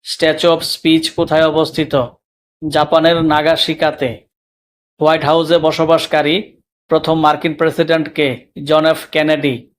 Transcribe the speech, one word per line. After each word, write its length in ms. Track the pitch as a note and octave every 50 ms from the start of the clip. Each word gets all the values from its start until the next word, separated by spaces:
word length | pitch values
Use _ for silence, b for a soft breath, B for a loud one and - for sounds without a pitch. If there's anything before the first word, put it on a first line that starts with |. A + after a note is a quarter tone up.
| _
স্ট্যাচু 420 | - - - E3+ D#3+ D#3 D#3 - F3
অফ 100 | E3 D#3+ E3
স্পিচ 400 | - - - - E3 D#3+ D#3+ D#3+ -
কোথায় 360 | - - E3 - D#3 D#3 D#3+
অবস্থিত? 480 | D#3+ D3+ D#3+ D#3+ D#3+ - - D#3 - - C#3 B2 A#2+ _ _ _ _ _ _ _ _ _ _
জাপানের 560 | D#3 D#3 C#3+ D3+ D3+ D3 E3 D#3+ D#3+ E3 E3+ E3+ D#3+
নাগাশিকাতে। 880 | D#3 D3+ D3+ D3+ D#3+ E3 D3+ - - D#3 D3+ D#3+ D#3 D3 - C#3+ B2 A2+ - _ _ _ _ _ _ _ _ _ _ _ _ _ _ _ _
হোয়াইট 240 | D3+ D#3 D#3+ D#3+ C#3+
হাউসে 340 | C#3+ D#3+ E3 D#3+ D3+ E3+
বসবাসকারী 800 | E3 D#3 D#3+ D#3 - D#3+ D#3 E3 D#3 - - - D3+ D3 D3 E3 G3 A3 - _ _ _ _ _ _ _ _
প্রথম 240 | D#3+ D#3 - D#3+ D#3+ D#3+
মার্কিন 340 | D#3 D3+ D3 D3 - E3 D3+
প্রেসিডেন্ট 540 | - E3 D#3+ D3+ - E3 D#3+ E3 D#3+ D3+ D3+ -
কে? 140 | - D3 C3+ B2 - - _ _ - C#3+
জন 220 | C#3 D#3 D#3 D#3
এফ 140 | D#3+ D#3 D#3 - -
কেনেডি। 440 | - D#3 D3+ D#3 D#3 D3 C#3+ C#3+ B2 B2 - _ _